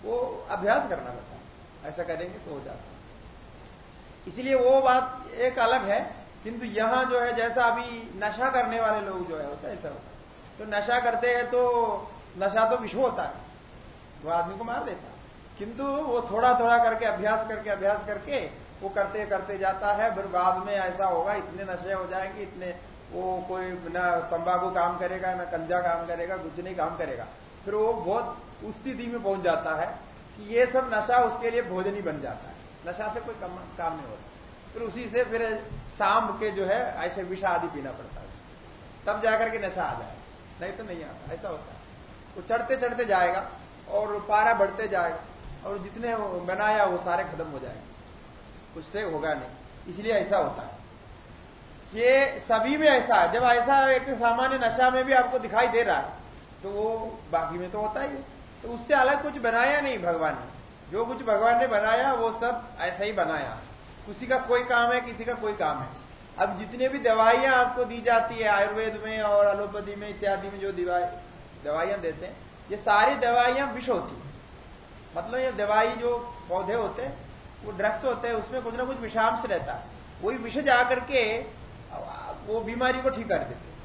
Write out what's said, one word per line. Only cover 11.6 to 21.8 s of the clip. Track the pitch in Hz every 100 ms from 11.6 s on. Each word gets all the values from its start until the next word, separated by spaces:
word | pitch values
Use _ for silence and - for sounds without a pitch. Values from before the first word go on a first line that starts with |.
| 247 240 226 196 - - - 180
नशा | 196 214 226
तो | 240
विष | 214
होता | 185 254 185
है, | 151 - - - - - - - - -
वो | 151
आदमी | 170 180 196
को |
मार | 226 254
देता | 262
है, | 180 - - - - - -
किंतु | 208 233
वो | 277 277 302 240 233
थोड़ा-थोड़ा | 208 247 247 233 233
करके | 233 220
अभ्यास | 226 190 208 220 226
करके, | 214 214
अभ्यास | 190 196 208 202
करके | 202 285 269 160 - - -
वो | 196
करते, | 196 196 214 208
करते | 190 190 196
जाता | 190 190 208
है। | 208 226
फिर | 190 196
बाद | 180 185 185
में | 196
ऐसा | 202 185 180 190
होगा, | 170 190
इतने | 208 - 175 196
नशे | 180